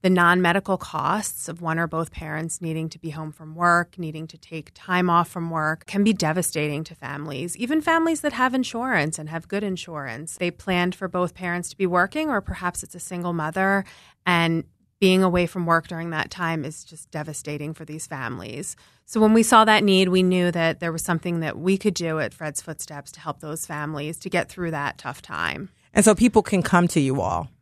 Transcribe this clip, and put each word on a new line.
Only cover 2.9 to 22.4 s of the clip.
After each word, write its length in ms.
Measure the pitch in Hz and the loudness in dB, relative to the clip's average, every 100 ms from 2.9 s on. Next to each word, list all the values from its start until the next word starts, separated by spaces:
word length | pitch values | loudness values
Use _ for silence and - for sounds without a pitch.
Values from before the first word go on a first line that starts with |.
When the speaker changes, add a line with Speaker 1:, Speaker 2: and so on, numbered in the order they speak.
| 160 | -8
Speaker 1:
be 100 | 165 | -12
home 220 | 151 156 | -10 -12
from 240 | 151 156 160 | -14 -18 0
work, 420 | 175 175 175 - | 2 4 2 -6
needing 300 | 165 156 160 | -8 -8 -12
to 100 | - | -16
take 320 | - 160 147 - | -12 -12 -12 -18
time 340 | - 180 180 | -2 0 4
off 180 | 170 170 | 4 2
from 220 | 180 165 | -4 -4
work, 380 | 165 151 160 - | -2 -2 -2 -4
can 160 | 196 | 2
be 100 | 202 | 2
devastating 720 | 208 156 160 160 160 151 147 | 4 0 0 -2 -2 -2 -4
to 100 | 160 | -8
families, 640 | 165 131 143 147 139 175 - | -12 -10 -8 -8 -8 -8 -6
even 240 | 240 311 | -2 0
families 400 | 302 330 330 320 | 2 2 2 0
that 120 | 294 | -2
have 200 | 240 254 | 0 0
insurance 640 | 254 247 226 254 214 147 160 | 0 -2 -4 0 0 0 -4
and 100 | 156 | -8
have 200 | 165 165 | -10 -6
good 160 | 196 | -4
insurance. 760 | 202 185 - 156 135 117 160 - | -4 -6 -8 -10 -10 -10 -12 -4
They 140 | 175 | -4
planned 420 | 170 - 180 175 | -4 -2 0 0
for 140 | 175 185 | -2 -6
both 260 | 180 180 | -2 -2
parents 380 | - 185 175 170 | -4 -6 -6 -6
to 60 | - | -2
be 100 | 185 | 0
working, 400 | 180 190 - 311 | 2 2 0 -2
or 140 | 233 | -2
perhaps 420 | - 185 180 - | -4 -6 -6 -6
it's 100 | 165 | -12
a 60 | 180 | -14
single 320 | - 180 175 | -10 -6 -4
mother, 520 | 170 156 180 190 196 190 - - _ - | -2 -4 0 2 2 -2 -14 -20 _ 0
and 400 | 175 165 165 - _ _ _ | 2 2 0 -4 _ _ _
being 240 | 190 185 | 4 6
away 220 | 190 180 170 | 4 2 0
from 200 | 185 170 | -2 2
work 220 | 165 165 | 2 2
during 220 | 170 170 | -8 -4
that 200 | 156 - | -4 -4
time 360 | - 170 165 147 | -4 -2 -2 -4
is 180 | 156 | -10
just 260 | - 160 - | -18 -20 -12
devastating 640 | 156 151 147 - 147 147 | -10 -8 -10 -8 -8 -8
for 120 | 156 156 | -10 -12
these 200 | 156 - | -12 -10
families. 680 | 143 120 120 95 120 185 - _ _ _ | -8 -8 -8 -10 -10 -12 -14 _ _ _
So 140 | 226 | 4
when 120 | 214 | 6
we 100 | 220 | 8
saw 200 | 226 226 220 | 8 8 8
that 180 | 214 | 6
need, 260 | 202 190 190 | 6 6 6
we 140 | 185 | 4
knew 280 | 185 185 175 | 4 4 2
that 280 | 170 165 - | 2 0 0
there 100 | 170 | -6
was 120 | 165 | -6
something 360 | - 165 175 170 | -2 -2 -2 -4
that 180 | 160 - | -4 -4
we 200 | 175 190 | 0 0
could 160 | 214 | 0
do 260 | 175 170 156 | -2 -4 -2
at 140 | 120 | -4
Fred's 280 | - | -6